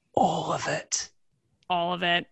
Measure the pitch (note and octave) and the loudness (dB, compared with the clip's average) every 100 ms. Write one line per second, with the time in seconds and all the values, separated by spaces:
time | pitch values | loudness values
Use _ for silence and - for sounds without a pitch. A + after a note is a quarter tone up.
0 | _ - F3 D#3+ - - - D3+ - - | _ 2 2 2 -2 -4 -2 -4 -4 -6
1 | - _ _ _ _ _ - F3 E3+ F3 | -6 _ _ _ _ _ -4 -2 -2 -2
2 | F3 F3 - | 0 0 -2